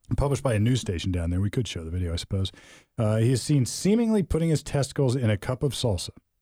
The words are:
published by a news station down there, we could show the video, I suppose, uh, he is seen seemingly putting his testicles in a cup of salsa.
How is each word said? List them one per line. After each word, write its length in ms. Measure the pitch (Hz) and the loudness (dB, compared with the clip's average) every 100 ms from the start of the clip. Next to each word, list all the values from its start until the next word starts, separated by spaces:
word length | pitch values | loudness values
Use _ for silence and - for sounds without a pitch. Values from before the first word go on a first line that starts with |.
| - - | -6 0
published 260 | 143 135 | 0 0
by 100 | 131 | 0
a 40 | 107 | 2
news 200 | 113 127 | 2 2
station 300 | - 87 95 | -2 -4 -2
down 200 | 90 85 | -2 -2
there, 100 | 90 | 0
we 100 | 104 | 0
could 160 | 135 110 | -2 -4
show 160 | - | -6
the 80 | 80 | -6
video, 220 | 90 87 | -4 -4
I 40 | 80 | -4
suppose, 360 | - 98 95 - - - _ - | -4 -4 -4 -6 -20 -20 _ -2
uh, 200 | 107 110 | 0 2
he 160 | 117 | 2
is 100 | 127 | 2
seen 240 | - 147 120 | 2 2 2
seemingly 560 | - 185 226 226 214 | 0 2 2 2 2
putting 280 | - 160 165 | 2 0 2
his 120 | 147 | 0
testicles 540 | - 143 135 - 131 135 | 0 -2 -2 0 0 2
in 140 | 113 | 2
a 60 | 101 | 0
cup 260 | - 127 | -2 -2
of 80 | 147 | -2
salsa. 380 | - 120 92 - - _ _ | 0 -2 -2 -4 -14 _ _